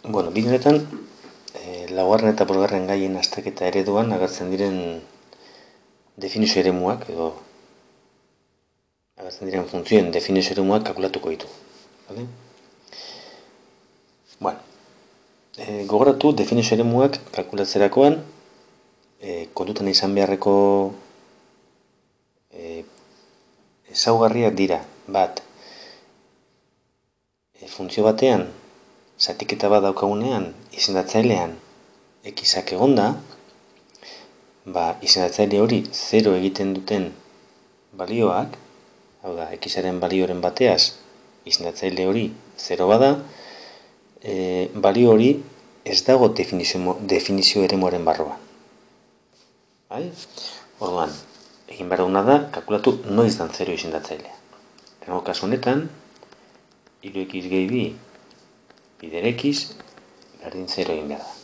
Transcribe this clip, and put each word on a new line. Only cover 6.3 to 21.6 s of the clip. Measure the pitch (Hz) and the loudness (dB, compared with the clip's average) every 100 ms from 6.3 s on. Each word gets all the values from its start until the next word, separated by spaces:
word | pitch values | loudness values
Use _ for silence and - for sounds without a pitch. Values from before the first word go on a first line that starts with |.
| 110 107 98 | 0 2 2
eremuak | 92 90 90 123 - | 2 2 -2 -4 -8
edo | 82 82 76 - _ _ _ _ _ _ _ _ _ _ _ _ _ _ _ _ _ | -6 -6 -8 -20 _ _ _ _ _ _ _ _ _ _ _ _ _ _ _ _ _
agertzen | 92 90 95 | -18 -12 -6
diren | 92 85 | -6 -4
funtzioen | 90 87 110 87 | -8 4 4 4
definizio | 85 - 95 90 | -2 0 0 0
eremuak | 98 95 107 110 | 0 2 2 0
kalkulatuko | 92 95 92 - | -4 -4 -4 -6
ditu. | 80 - - - - _ _ - | -8 -12 -20 -20 -20 _ _ -16
Bale? | 104 123 120 - _ _ _ _ - - - - - - _ _ _ _ _ _ _ _ _ | -14 -14 -16 -20 _ _ _ _ -20 -18 -20 -20 -20 -20 _ _ _ _ _ _ _ _ _
Bueno, | 95 - - _ _ _ _ _ _ _ _ - | -8 -8 -18 _ _ _ _ _ _ _ _ -16
eh, | - 104 98 | -10 -8 0
gogoratu | 104 139 139 151 147 | 4 4 6 2 2
definizio | - 120 113 113 | 2 0 2 2
eremuak | 117 117 139 143 - | 2 4 2 0 -10
kalkulatzerakoan, | - - 101 95 98 202 - 143 160 - - _ _ _ _ _ _ _ _ | -10 -6 -6 -2 2 4 6 6 4 -4 -20 _ _ _ _ _ _ _ _
eh, | 101 85 82 - | -10 -10 -10 -8
kontutan | 92 104 98 92 | -8 -4 0 0
izan | 98 | 2
beharreko, | 101 98 95 101 98 101 98 98 101 - _ _ _ _ _ | 2 2 2 2 4 4 4 0 -6 -20 _ _ _ _ _